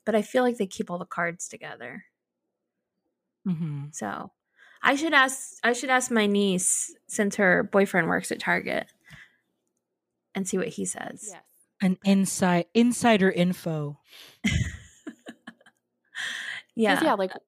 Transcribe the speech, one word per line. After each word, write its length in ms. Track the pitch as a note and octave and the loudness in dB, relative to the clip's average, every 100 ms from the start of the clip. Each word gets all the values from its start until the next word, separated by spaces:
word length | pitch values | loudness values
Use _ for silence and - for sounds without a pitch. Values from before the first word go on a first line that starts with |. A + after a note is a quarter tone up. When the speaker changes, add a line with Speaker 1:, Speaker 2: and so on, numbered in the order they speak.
Speaker 1:
But 100 | - | -2
I 80 | G#3+ | 0
feel 200 | G#3 B3+ | 2 2
like 140 | B3 A#3+ | 2 0
they 100 | G3 | -4
keep 240 | - G#3 | -6 -8
all 60 | F3 | -8
the 80 | F3+ | -8
cards 420 | - E3+ F3 - | -4 -4 -6 -12
together. 560 | - D3+ - A#2+ G3 - _ _ _ _ _ _ _ _ _ _ _ _ _ G3 | -14 -16 -14 -14 -16 -20 _ _ _ _ _ _ _ _ _ _ _ _ _ -4
Speaker 2:
Mm-hmm. 380 | E3 E3 C#3+ C#3+ | -4 -4 -8 -10
Speaker 1:
So 400 | - G#3+ - - _ _ _ - - | -10 -10 -10 -12 _ _ _ -20 -2
I 120 | - C#4 | 2 2
should 180 | D#4+ | 4
ask, 440 | D4 C4+ C4+ - - | 4 4 0 -12 -4
I 100 | A3+ | -2
should 160 | A#3+ C4 | 0 2
ask 220 | B3+ B3+ | 2 2
my 160 | A#3 G#3 | 2 4
niece, 680 | G3+ G3+ F3+ F#3 - - - - | 4 2 2 0 -2 -4 -10 -8
since 280 | - G3+ - | -2 0 2
her 260 | F#3+ F3 | 4 4
boyfriend 440 | G3 G3+ G3 F#3 E3 | 4 2 2 2 0
works 220 | F3+ F#3 | 0 -4
at 80 | - | -6
Target, 480 | - F3 - - - _ _ - - _ _ _ _ _ _ _ _ _ _ - | -2 -2 -2 -6 -8 _ _ -20 -20 _ _ _ _ _ _ _ _ _ _ -8
and 120 | F#3+ | -4
see 100 | F#3+ | -2
what 100 | F3+ | -4
he 160 | - F#3 | -6 -8
says. 440 | - - - - | -8 -10 -12 -16
Speaker 3:
Yes. 120 | F3+ - _ _ - | -18 -20 _ _ -2
Speaker 2:
An 160 | F#3 F#3 | 0 2
inside, 600 | G3 G3 F#3+ - F#3+ F3 E3+ | 2 4 2 0 2 2 2
insider 560 | A3+ A#3+ A#3 B3 G#3+ F#3+ | 2 2 4 4 4 4
info. 680 | F3 F3 F3+ - D#3 D3 C#3+ _ - - _ | 2 0 -2 -6 -6 -6 -10 _ -20 -20 _
Speaker 1:
<laughs> 60 | - - - - - _ - - - - - - _ _ _ _ _ - - - - - - | -2 0 -2 -8 -18 _ -20 -20 -20 -20 -20 -20 _ _ _ _ _ -10 -8 -8 -10 -12 -10
Yeah. 220 | - A3 F#3 | 0 2 4
Speaker 3:
'Cause, 80 | |
yeah, 100 | D#4 A3 | 2 2
like, 180 | F#3+ - | -2 -6